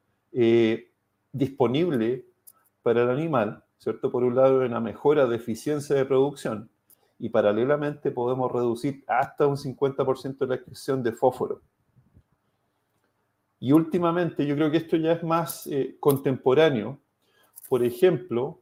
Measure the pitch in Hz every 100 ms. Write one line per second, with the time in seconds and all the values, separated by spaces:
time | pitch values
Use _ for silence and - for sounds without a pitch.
0 | _ _ _ 131 113 117 110 113 - _
1 | _ _ _ 127 135 - 120 135 175 131
2 | 110 131 - _ - _ _ _ 120 117
3 | 123 131 165 135 107 - _ _ 117 110
4 | 135 123 123 123 135 131 127 117 113 -
5 | 143 151 127 117 117 110 147 147 143 139
6 | 135 131 143 143 135 107 - _ _ _
7 | _ _ 113 117 104 107 131 147 147 147
8 | 139 123 120 131 127 123 120 113 143 -
9 | - 120 147 - 147 139 131 - 139 135
10 | 131 127 135 131 123 127 - - - 135
11 | 117 110 131 - - - _ _ _ _
12 | _ _ _ _ _ _ _ _ _ _
13 | _ _ _ _ _ _ 120 156 160 180
14 | 170 175 170 - 143 143 156 160 165 170
15 | 160 165 165 165 160 - 143 143 - -
16 | 147 135 139 127 131 139 160 123 104 143
17 | _ _ _ _ _ - - 127 123 -
18 | 185 165 - 117 143 -